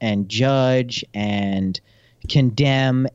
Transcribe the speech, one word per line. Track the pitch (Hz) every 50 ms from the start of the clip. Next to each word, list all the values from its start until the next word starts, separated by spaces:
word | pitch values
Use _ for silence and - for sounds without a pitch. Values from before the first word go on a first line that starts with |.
and | 117 110 104 101 101 95
judge | 107 107 131 135 139 135 131 127 127 127 123 120 - - - _ -
and | 104 104 104 101 101 101 98 98 95 95 95 92 - _ _ _ _ _ _ _ _ - -
condemn. | - 151 131 123 104 131 143 139 135 135 135 131 127 131 131 131